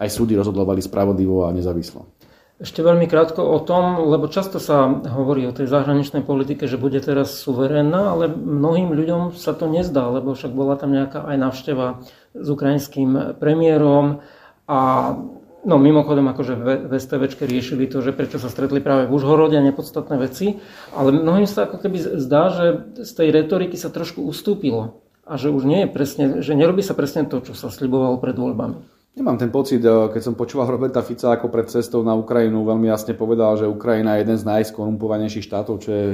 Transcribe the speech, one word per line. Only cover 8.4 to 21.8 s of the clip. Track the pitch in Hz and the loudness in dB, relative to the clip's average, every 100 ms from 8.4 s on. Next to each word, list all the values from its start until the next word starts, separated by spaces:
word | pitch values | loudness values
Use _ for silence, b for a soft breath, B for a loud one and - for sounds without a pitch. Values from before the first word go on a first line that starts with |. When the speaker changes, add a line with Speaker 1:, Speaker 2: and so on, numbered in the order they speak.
| 170 143 151 170 180 151 | -4 0 2 2 0 0
Speaker 2:
ľuďom | 160 170 175 170 | 0 0 -2 -4
sa | - | -6
to | 151 165 | -4 -2
nezdá, | 165 180 139 120 | 0 0 0 0
lebo | 127 131 | -2 -4
však | 127 135 131 | -6 -6 -4
bola | 139 | -2
tam | 139 143 | -2 0
nejaká | 135 135 151 | 0 0 -6
aj | 156 139 | -4 -2
návšteva | 131 - - 131 123 123 B B B | -2 -4 -6 -2 -2 -6 B B B
s | - 147 | -10 -6
ukrajinským | 143 139 143 143 139 131 135 - - | -2 0 0 -2 -2 0 0 -2 -2
premiérom | 151 160 165 151 147 143 147 143 B B B B - | 0 4 4 4 6 4 2 -2 B B B B -2
a, | 139 131 127 131 - - - - - | 0 2 2 0 -6 -10 -16 -20 -8
no, | 202 151 | 2 6
mimochodom, | 139 151 143 143 131 | 6 6 4 2 0
akože | 127 127 120 | -2 -4 -2
v, | 123 135 143 | -2 -2 -2
v | 131 | -4
S | 131 | -2
T | |
Včke | 139 135 - 139 | -4 -4 -4 -4
riešili | 123 120 135 131 | -2 -2 -2 -2
to, | 139 | -2
že | 123 | -4
prečo | 139 131 143 | -4 -6 -6
sa | 120 | -8
stretli | - 139 139 | -4 -2 0
práve | 143 135 123 | 2 2 2
v | |
Užhorode | 143 135 156 156 | 0 4 4 4
a | 147 | 4
nepodstatné | 139 139 143 156 - 139 | 4 2 -6 -8 -4 -4
veci, | 127 - 196 208 B B B - | -4 -2 -4 -4 B B B 0
ale | 135 | 2
mnohým | 147 160 190 196 | 4 4 4 2
sa | - 196 | 0 -4
ako | |
keby | - | -2